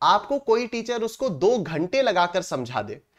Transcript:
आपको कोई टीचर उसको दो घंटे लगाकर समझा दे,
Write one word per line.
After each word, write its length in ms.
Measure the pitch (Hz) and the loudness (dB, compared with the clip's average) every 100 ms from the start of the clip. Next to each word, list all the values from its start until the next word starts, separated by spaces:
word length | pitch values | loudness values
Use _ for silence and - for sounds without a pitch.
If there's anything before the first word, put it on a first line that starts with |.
आपको 360 | 156 202 - 277 | 4 4 2 -4
कोई 280 | 240 226 240 | 2 0 0
टीचर 360 | 233 226 233 | -6 -4 -4
उसको 260 | 226 - 262 | -4 -4 -6
दो 300 | 139 196 247 | 2 2 2
घंटे 440 | 156 156 180 269 | -2 -4 -2 0
लगाकर 400 | 247 180 175 180 | 2 2 2 0
समझा 400 | 180 139 120 127 | -4 -6 -4 -6
दे, 180 | 104 - _ | -6 -12 _